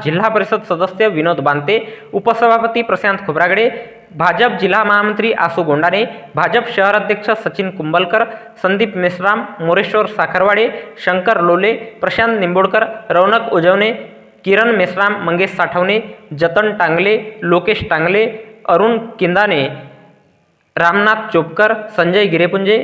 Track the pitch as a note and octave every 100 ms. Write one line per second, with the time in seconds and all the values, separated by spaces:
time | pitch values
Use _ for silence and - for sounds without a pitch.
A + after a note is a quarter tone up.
0 | C#3 E3 A3 G#3+ G3+ G#3+ - E3+ F#3 F#3
1 | A3 D#3 E3 E3+ C#3+ C#3+ D3 A3 - -
2 | - G3+ A#3 A3+ A#3+ A3+ A3+ A#3 A#3 F#3
3 | G#3 G3 G3 D3+ F3 F#3+ A#3 - - -
4 | - D#3+ F3+ F3 A#3+ F#3+ F#3 G3+ G#3 G#3
5 | G#3 G#3 G3+ - E3+ E3+ D#3+ D3 F3 F#3+
6 | A3+ - - D3+ E3+ A3 A#3 - G3 G#3
7 | G3 G#3 - A3 E3 - F#3+ F3+ D#3 E3+
8 | F#3 A3 A3+ - - - F#3 G3+ G3+ F#3+
9 | F3+ F3+ F#3+ A3 G#3+ - E3 F3+ G3 G#3+
10 | G#3 - E3 F#3 F#3+ G3+ A3+ - - -
11 | - F#3 F3+ G#3+ E3+ F3+ G3+ A3+ - -
12 | F#3 - A#3 A3 F3+ F3+ F#3 A3 A3+ -
13 | - E3 G3 A3+ - F3 E3+ G3 G#3+ A3
14 | - - - - F#3 G3 A#3 G#3+ F3+ F3+
15 | G3+ G#3 E3+ F3 F#3+ - E3+ F3 F#3 A3
16 | A3 - - D3 E3+ F3+ G#3+ G#3 E3 E3
17 | G3 G#3+ - - F3 F3 F3 E3 D#3 D#3+
18 | E3 G3+ A3+ G#3+ - - - F3 A3 A3+
19 | A3+ - F3 F#3 G#3 D#3+ C3 C3+ - -
20 | - _ _ _ _ _ _ - E3+ G3
21 | G#3+ A3 - E3+ D#3+ - G#3+ G#3+ - -
22 | E3+ F#3+ G3+ D#3+ F3 G3 G3 -